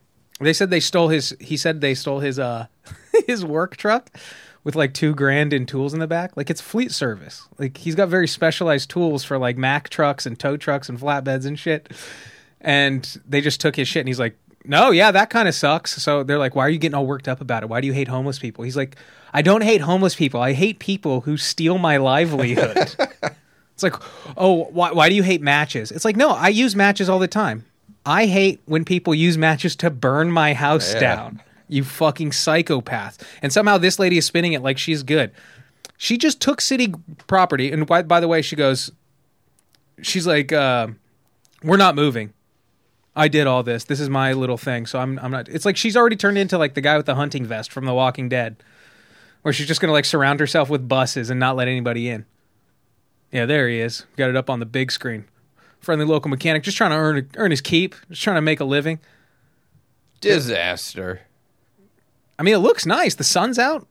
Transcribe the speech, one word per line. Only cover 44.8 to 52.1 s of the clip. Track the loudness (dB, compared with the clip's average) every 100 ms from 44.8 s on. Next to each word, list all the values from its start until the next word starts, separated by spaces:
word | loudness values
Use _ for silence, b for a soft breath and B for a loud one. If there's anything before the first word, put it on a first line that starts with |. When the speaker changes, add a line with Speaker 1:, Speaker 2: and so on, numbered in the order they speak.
| -6
Speaker 1:
so | -6
I'm, | -6 -6
I'm | -6
not." | -8 -8
It's | -4 -2
like | -2
she's | 0 4
already | 4 4
turned | 0 2
into, | 0 0
like, | 0
the | 0
guy | 2 2
with | 0
the | -2
hunting | -2 -4
vest | -6 -8 -10
from | -8
The | -2
Walking | 0 0 0 -4
Dead, | -4 -4 -10 b b b b b b b b
where | -4
she's | -4 -4
just | -2
gonna, | 2
like, | 2 2
surround | 2 2 2
herself | 0 0 0
with | -2 0
buses | 0 0 -4 -4
and | -2
not | 0 0
let | -2
anybody | -2 -4 -4
in. | -6